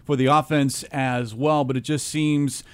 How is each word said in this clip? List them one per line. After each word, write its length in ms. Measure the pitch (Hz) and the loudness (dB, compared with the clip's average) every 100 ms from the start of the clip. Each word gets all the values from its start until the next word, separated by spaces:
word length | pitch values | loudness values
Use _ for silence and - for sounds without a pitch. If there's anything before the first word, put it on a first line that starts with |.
for 120 | - 139 | -2 2
the 100 | 131 | 4
offense 560 | 147 143 151 139 - - | 4 4 2 0 -2 -6
as 420 | 143 131 123 120 | -4 -2 -2 -4
well, 300 | 110 151 151 | -2 0 2
but 140 | 131 131 | 0 -2
it 60 | |
just 260 | 120 151 - | -2 -4 -4
seems 560 | 156 151 147 143 - - | -2 0 2 0 -4 -14